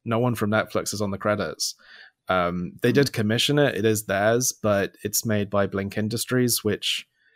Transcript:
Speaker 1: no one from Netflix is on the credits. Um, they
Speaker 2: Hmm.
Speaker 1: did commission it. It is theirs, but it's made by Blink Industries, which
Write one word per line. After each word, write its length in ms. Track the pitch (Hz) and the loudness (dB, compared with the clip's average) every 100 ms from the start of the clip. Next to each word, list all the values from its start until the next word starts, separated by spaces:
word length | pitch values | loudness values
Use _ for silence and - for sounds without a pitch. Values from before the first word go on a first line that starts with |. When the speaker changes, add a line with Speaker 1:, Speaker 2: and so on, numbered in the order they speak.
Speaker 1:
no 140 | - 113 | -4 0
one 160 | 123 | 0
from 160 | 113 104 | 0 0
Netflix 420 | 107 95 107 - | 0 0 -2 -4
is 80 | 104 | -4
on 120 | 104 | -4
the 60 | 98 | -2
credits. 580 | 107 104 82 - - - - - - _ - | 0 0 -2 -4 -8 -8 -18 -20 -20 _ -2
Um, 440 | 92 87 90 90 - | 0 0 -2 -6 -2
they 80 | 123 | 2
Speaker 2:
Hmm. 40 | |
Speaker 1:
did 180 | 131 127 | 2 2
commission 460 | - 107 117 - 147 | 0 0 2 2 2
it. 160 | 139 92 | 2 2
It 80 | |
is 200 | 110 107 | 0 0
theirs, 480 | 107 98 107 120 123 | 0 0 2 2 0
but 440 | - 107 101 92 - | -2 0 2 0 -4
it's 220 | 104 - | -6 -4
made 240 | 117 104 101 | 0 -2 0
by 180 | 101 98 | 0 0
Blink 300 | 98 98 107 | -2 -4 -4
Industries, 640 | 107 113 - 127 123 - | -4 -4 -2 0 2 0
which 460 | 107 104 - - - _ _ | -2 -2 -2 -6 -8 _ _